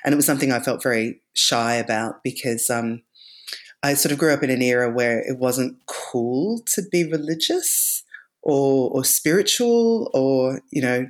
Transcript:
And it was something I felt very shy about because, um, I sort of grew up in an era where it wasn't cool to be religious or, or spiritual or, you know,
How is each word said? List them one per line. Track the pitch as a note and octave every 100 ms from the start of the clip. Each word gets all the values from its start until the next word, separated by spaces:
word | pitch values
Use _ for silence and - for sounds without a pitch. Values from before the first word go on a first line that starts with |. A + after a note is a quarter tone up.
| -
And |
it | D3
was | C#3
something | C#3 C#3
I | A#2+
felt | - A#2+
very | C3 A#2 A2+ - _
shy | - - A#2+ A#2 A#2+
about | A2+ A2 A2+ -
because, | C3 - B2+ A#2 -
um, | A#2 A#2 A#2 _ - - - - - - -
I | C#3+
sort | D3 D#3
of | C#3+
grew | D#3+
up | C#3
in | C3+
an | B2+
era | B2 B2 B2
where | A#2+ A#2+ A2+
it | - B2+
wasn't | B2+ B2 B2+ - -
cool | - - B2 A#2 B2+ F#3+ A#3 -
to | - F3
be | F3 D#3+
religious | D#3 D3 D#3+ - F4+ - - - - - - - _
or, | - C#3 C#3 C3+ B2+
or | C3+ C3
spiritual | - D#3 F3+ - - A#3+ A#3 A3+ A3+ -
or, | C3+ C3+ C3 C3 C3+ -
you | D3
know, | B2+ B2